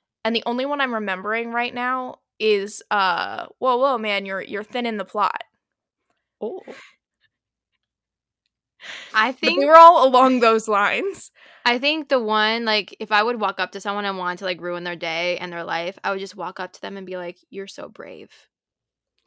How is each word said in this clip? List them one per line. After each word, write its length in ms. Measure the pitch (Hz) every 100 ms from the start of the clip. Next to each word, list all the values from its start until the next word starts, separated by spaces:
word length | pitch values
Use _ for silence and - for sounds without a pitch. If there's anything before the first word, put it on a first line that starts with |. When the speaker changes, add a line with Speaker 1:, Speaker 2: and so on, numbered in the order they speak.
| _ _ 226
Speaker 1:
and 100 | 226
the 60 |
only 220 | - 240 277
one 120 | 294
I'm 140 | 262
remembering 600 | 226 202 185 202 226 233
right 200 | 233 240
now 480 | 247 247 262 254 - _ -
is, 440 | 214 202 202 - -
uh, 560 | 208 190 170 98 110 - -
"Whoa, 180 | 254 247
whoa, 180 | 277 240
man, 300 | 214 202 196
you're, 160 | 190
you're 200 | - 202
thin 220 | 214 247
in 140 | 240 214
the 80 | 185
plot." 360 | 214 196 - - _ _ _ _ _ _ _ _ -
Speaker 2:
Oh. 220 | 214 370 - - - _ _ _ _ _ _ _ _ _ _ _ _ _ _ _ _ _ _ _ - - -
I 180 | 220 233
Speaker 1:
But 80 | 262
they 60 | 320
Speaker 2:
think 160 | 262
Speaker 1:
were 140 | 285 320
all 280 | 339 349 262
along 340 | 247 262 254
those 280 | 226 226 220
lines. 600 | 202 202 214 381 370 - _ - -
Speaker 2:
I 140 | 240 240
think 320 | 277 311 294
the 100 | 262
one, 460 | 214 214 214 226 233
like, 280 | 214 180 -
if 100 | 220
I 120 | 208
would 180 | 226 240
walk 180 | 202 190
up 140 | 185
to 80 | 202
someone 240 | 202 202
and 140 | 202 190
want 220 | 180 180
to, 40 |
like, 160 | 190 170
ruin 240 | 175 175
their 120 | 175 170
day 420 | 170 160 175 175
and 120 | 180
their 140 | 170
life, 340 | 170 165 170 196
I 60 | 196
would 100 | 196
just 160 | 190 208
walk 240 | 175 180
up 140 | 185
to 60 | -
them 160 | 196 196
and 80 | 185
be 100 | 180
like, 220 | 175 180 _
"You're 180 | 196 196
so 200 | - -
brave." 420 | - 90 82 - _ _ _ _ _ _ _ _ _